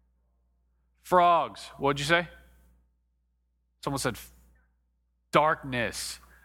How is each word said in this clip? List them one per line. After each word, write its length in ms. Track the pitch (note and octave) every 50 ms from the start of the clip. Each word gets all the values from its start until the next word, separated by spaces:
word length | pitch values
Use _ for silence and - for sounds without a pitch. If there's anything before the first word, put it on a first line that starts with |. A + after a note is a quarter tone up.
| _ _ _ _ _ _ _ _ _ _ _ _ _ _ _ _ _ _ _ _
Frogs. 640 | _ - F3+ F3+ F3 F3 E3+ D#3+ C#3 A2+ - - - - -
What'd 220 | - C#3 C#3 C#3+ C#3+
you 60 | C#3+
say? 220 | D3 E3+ E3+ F3 - - - - _ _ _ _ _ _ _ _ _ _ _ _ _ _ _ _ _ _ _ _ _ _ _ _ _ _ _ -
Someone 160 | - C#3 C3
said 140 | - C3 G2+
f-, 180 | - - - - _ _ _ _ _ _ _ _ _ _ _ _ _ _ _ _ _ _ _ -
darkness. 840 | D#3 D3 D#3 D#3+ - - C#3 B2+ A#2+ A2+ F#2+ - - - - - - - _ _ _